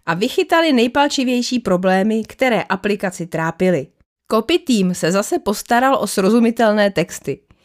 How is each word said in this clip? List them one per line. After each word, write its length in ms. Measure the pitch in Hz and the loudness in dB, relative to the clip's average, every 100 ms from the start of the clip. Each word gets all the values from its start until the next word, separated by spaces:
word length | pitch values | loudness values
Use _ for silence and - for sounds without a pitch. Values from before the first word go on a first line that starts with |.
| - | -6
a 80 | |
vychytaly 600 | 170 240 - 370 330 330 | -2 -2 -2 0 2 2
nejpalčivější 840 | 254 240 285 285 - 254 247 240 247 | 2 2 2 0 0 -2 -2 -2 -4
problémy, 640 | 202 180 185 185 208 220 214 | -2 0 2 2 0 -2 -6
které 360 | - 262 214 | -2 0 0
aplikaci 640 | - 190 214 220 196 - 170 | -2 -4 -2 -2 -4 -8 -8
trápily. 600 | - 165 165 185 170 139 _ _ _ _ | -4 -4 0 0 0 -2 _ _ _ _
Copy 280 | 220 220 349 | -2 0 -2
tým 360 | 339 226 185 175 | 0 0 0 0
se 160 | 160 | 0
zase 280 | 190 214 349 | 0 0 -2
postaral 580 | - 202 - 240 262 269 | -2 -6 0 2 2 0
o 60 | 208 | -2
srozumitelné 840 | - 190 233 233 226 226 214 202 | 0 2 4 2 2 2 2 2
texty. 480 | 202 170 - - 135 _ _ | 0 -4 -6 -10 -10 _ _